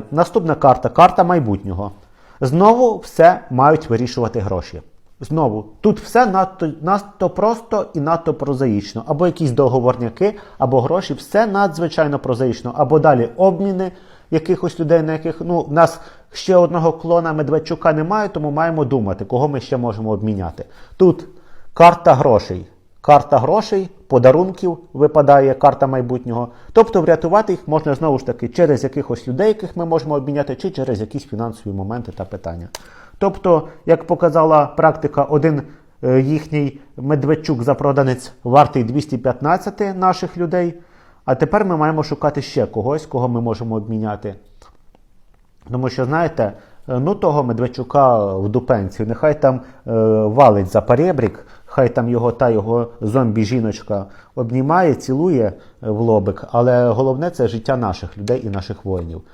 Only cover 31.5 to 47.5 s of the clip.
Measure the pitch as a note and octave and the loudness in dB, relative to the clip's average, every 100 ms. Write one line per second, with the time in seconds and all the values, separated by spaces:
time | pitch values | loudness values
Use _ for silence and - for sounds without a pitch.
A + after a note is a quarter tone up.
31.5 | G#2+ G#2 G2 F#2+ B2 A#2 - F#2 F#2+ E2+ | -10 -10 -8 -8 -8 -10 -12 -12 -10 -12
32.5 | E2+ F2 - - - - - G3 F#3+ F#3 | -12 -14 -18 -20 -20 -20 -4 -4 0 2
33.5 | D#3+ - - - E3 - E3+ E3+ D#3 D#3+ | 2 0 -6 0 0 0 0 2 2 4
34.5 | D#3 D3 - D#3 D3+ C#3+ - C#3 D3+ D#3+ | 4 2 2 2 2 -2 -2 0 2 2
35.5 | C#3+ - - _ _ B2+ C3 C3+ D#3 D3+ | 0 -4 -16 _ _ 0 2 2 -2 -2
36.5 | D3+ C#3+ - - - C3+ D3 C#3 D#3 D#3 | -4 -4 -6 -18 -10 -2 -2 0 -2 -2
37.5 | C3 A#2+ C3+ C#3 C#3 C3 B2 - - A#2+ | -2 0 0 0 2 0 -2 -8 -12 2
38.5 | C3+ D3 C#3 A2+ C3+ D3 B2+ B2+ B2 D3 | 4 4 2 -2 -2 -4 -4 -4 -2 0
39.5 | F#3 G3+ G3 G3+ F#3 F#3 F3+ F3+ F3 E3+ | -2 -2 -6 -6 0 0 0 -4 -6 -2
40.5 | F3+ F3 E3+ - _ _ _ - C3 D3+ | -2 -2 -6 -16 _ _ _ -4 -2 0
41.5 | G#3 G3 E3 D3+ D#3 D3+ C#3+ D3+ D3 C3 | 0 0 0 0 -2 -4 -4 -2 -4 -4
42.5 | C#3 G#2 A2 A2 D#3 D3+ B2+ B2 A#2 A#2 | -4 -2 -4 -4 -4 -6 -4 -2 -2 -4
43.5 | G#2 A2+ A2 G#2+ A2 G#2+ G#2 G#2 G2 _ | -4 -6 -6 -6 -6 -6 -6 -10 -14 _
44.5 | - - _ - _ _ _ _ _ _ | -20 -20 _ -20 _ _ _ _ _ _
45.5 | _ - B2+ B2+ - B2+ D#3 E3+ - G#2+ | _ -8 -4 -4 -2 -2 0 -2 -2 -4
46.5 | G2+ - - - B2+ D3 G3+ F#3 D3 B2 | -4 -18 -18 -6 -4 -2 0 0 0 -2